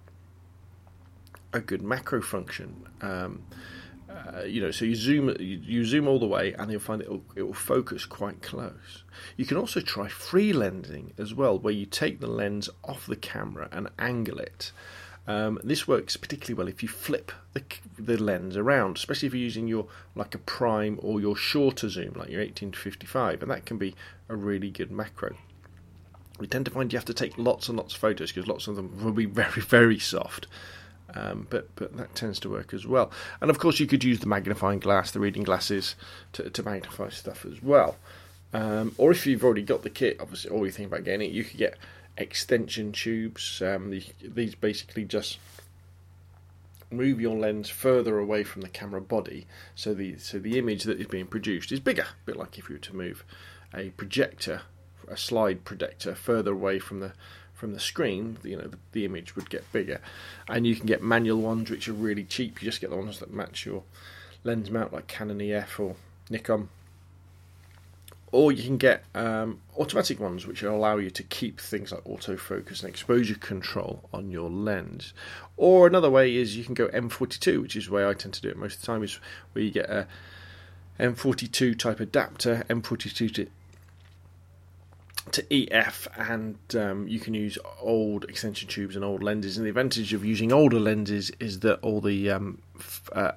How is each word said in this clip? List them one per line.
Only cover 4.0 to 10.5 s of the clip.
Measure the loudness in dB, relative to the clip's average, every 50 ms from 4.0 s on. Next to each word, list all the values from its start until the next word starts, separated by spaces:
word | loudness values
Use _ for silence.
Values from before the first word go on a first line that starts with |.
| -18 -18
uh, | -16 -14 -14 -12 -10 -8 -6
you | -4 -2 -2
know, | -2 -2
so | -2 0 0
you | 0 0
zoom, | 2 4 4 4 6 4 2 0
you, | 0 -4 -6 -6 -6
you | -6 -2 0 0 2
zoom | 4 4 4 6
all | 6 4 4
the | 4
way, | 4 2 2 2 0 -2
and | -4 -4 -4
you'll | -4 -4
find | -4 -4 -4 -4
it | -4 -6
will, | -8 -8 -10 -10 -8
it | -6 -6
will | -4 -6
focus | -4 0 2 2 2 2 0 -4 -10 -10
quite | -10 -10 -8 -6 -6 -8 -8
close. | -12 -10 -8 -8 -8 -8 -10 -14 -18 -20 -20 -20 -20 -20 -20 -18 -18 -10 -6
You | -4 -2
can | 0 0
also | 0 0 -2 -2 -2
try | -2 -2 -2 -4 -4
free | -6 -8 -10 -4 2 4 4 6 6